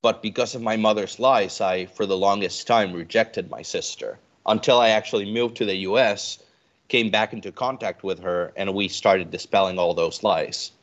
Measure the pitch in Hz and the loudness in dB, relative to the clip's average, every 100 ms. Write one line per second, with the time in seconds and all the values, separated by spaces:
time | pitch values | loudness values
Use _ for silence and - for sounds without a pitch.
0 | 117 110 110 101 117 127 113 110 107 107 | 2 0 -4 -2 -4 -2 -2 2 2 2
1 | 95 - 127 127 95 - 98 92 92 - | -2 0 4 4 2 -2 -2 -2 -4 -6
2 | 101 95 98 101 92 - - 117 98 87 | -2 2 2 2 -2 -6 2 2 2 -4
3 | 85 113 110 - 90 - - 90 - - | -2 0 0 -2 -8 -10 -6 -6 -6 -8
4 | 55 - _ _ - 110 127 123 117 107 | -10 -12 _ _ 0 0 4 4 6 4
5 | 107 113 98 113 120 120 107 95 95 110 | 0 -4 -2 -2 -2 -2 -4 -2 0 2
6 | 120 101 - - _ _ _ _ _ 123 | 2 0 -8 -12 _ _ _ _ _ 0
7 | 110 107 107 113 95 90 127 131 107 90 | 2 0 -2 -4 -12 -6 -6 -4 -6 -6
8 | 95 87 90 87 87 - 98 98 98 - | -6 -6 -4 -4 -4 -6 -4 -2 -4 0
9 | 107 95 87 85 - 101 95 92 87 85 | 2 2 2 -10 -2 0 2 0 0 2
10 | 82 - - 82 73 - - _ | -2 0 0 0 -2 -8 -12 _